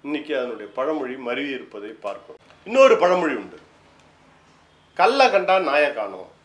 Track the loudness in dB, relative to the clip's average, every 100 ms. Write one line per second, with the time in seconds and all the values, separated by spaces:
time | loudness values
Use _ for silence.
0 | -6 -8 -4 -4 -4 -8 -10 -6 -4 -4
1 | -6 -8 -8 -6 -6 -8 -12 -14 -14 -12
2 | -10 -10 -16 -20 _ -20 -2 6 6 6
3 | 4 2 0 -4 -10 -20 -20 _ _ _
4 | _ _ _ _ _ _ _ _ _ 2
5 | 2 6 4 4 2 0 2 0 0 -2
6 | -8 -10 -18 _